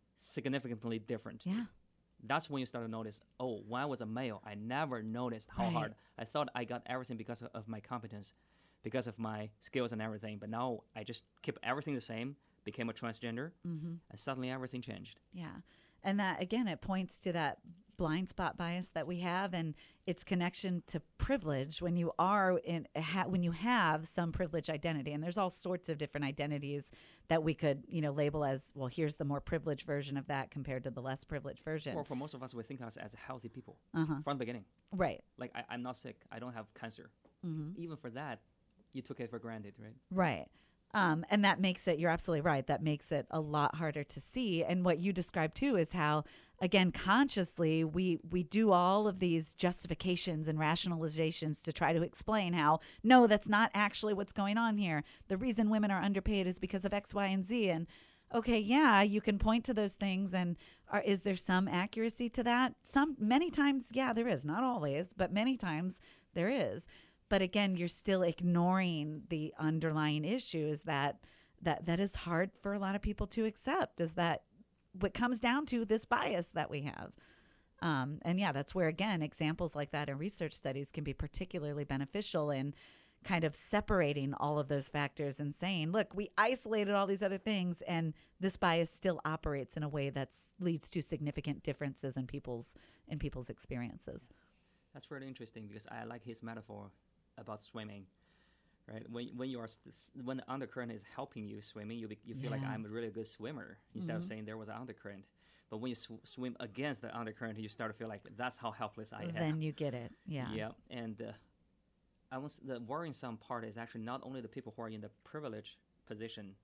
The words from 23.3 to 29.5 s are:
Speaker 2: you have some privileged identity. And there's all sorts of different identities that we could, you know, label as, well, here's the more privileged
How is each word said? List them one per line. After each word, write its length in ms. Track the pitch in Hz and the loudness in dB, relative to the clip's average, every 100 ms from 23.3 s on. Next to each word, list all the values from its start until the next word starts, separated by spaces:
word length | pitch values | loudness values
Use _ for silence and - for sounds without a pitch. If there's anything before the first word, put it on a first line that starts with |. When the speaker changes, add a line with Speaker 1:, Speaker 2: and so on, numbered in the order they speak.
| 180 | 2
Speaker 2:
you 80 | 170 | 0
have 560 | 165 220 240 170 156 160 | 0 2 4 4 2 0
some 240 | - 165 | -2 -2
privileged 380 | - 175 165 156 | 0 -2 -2 -2
identity. 420 | 151 170 156 147 | -2 -2 -2 -2
And 100 | 147 | -4
there's 160 | 165 175 | -2 0
all 120 | 185 | 0
sorts 400 | - 180 180 - | -2 -4 -2 -2
of 80 | 147 | -4
different 280 | 147 147 139 | -4 -2 -2
identities 640 | 143 147 147 143 143 - - - - - | -2 -2 -2 -4 -6 -6 -14 -20 -14 0
that 160 | 160 | 2
we 100 | 156 | 2
could, 300 | 147 156 139 - | 2 2 2 0
you 100 | 165 | 0
know, 120 | 151 | 0
label 340 | 143 147 151 139 | 2 2 2 0
as, 260 | 135 - | 0 -4
well, 140 | 143 127 | -6 -4
here's 300 | - 151 - | 0 0 0
the 80 | 143 | -2
more 160 | 143 | -2
privileged 440 | - | -2